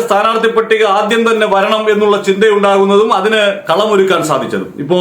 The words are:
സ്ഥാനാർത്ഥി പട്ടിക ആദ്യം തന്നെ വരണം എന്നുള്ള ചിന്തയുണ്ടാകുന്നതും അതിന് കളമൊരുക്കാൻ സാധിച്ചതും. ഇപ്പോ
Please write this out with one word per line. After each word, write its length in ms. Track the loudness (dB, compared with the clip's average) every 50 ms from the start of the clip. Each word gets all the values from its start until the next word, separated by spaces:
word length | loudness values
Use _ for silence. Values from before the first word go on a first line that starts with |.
| 0
സ്ഥാനാർത്ഥി 440 | 0 0 0 0 0 0 0 -2 0 0
പട്ടിക 280 | -2 0 0 0 0 2 2 0 0
ആദ്യം 220 | 0 0 0 0 0 0
തന്നെ 180 | 0 0 0 0 0
വരണം 280 | 0 0 0 0 0 0 0 0
എന്നുള്ള 240 | 2 2 2 0 0 0 -2
ചിന്തയുണ്ടാകുന്നതും 840 | 0 2 2 2 2 2 2 2 2 2 2 2 2 2 2 2 0 0
അതിന് 220 | 0 0 0 0 0 0 -2 -4 -4 -4
കളമൊരുക്കാൻ 540 | -2 -2 0 0 0 2 2 2 0 -2 -2 -2
സാധിച്ചതും. 400 | -2 -4 -4 -4 -6 -6 -6 -8 -10 -10 -6
ഇപ്പോ 160 | -2 -2 0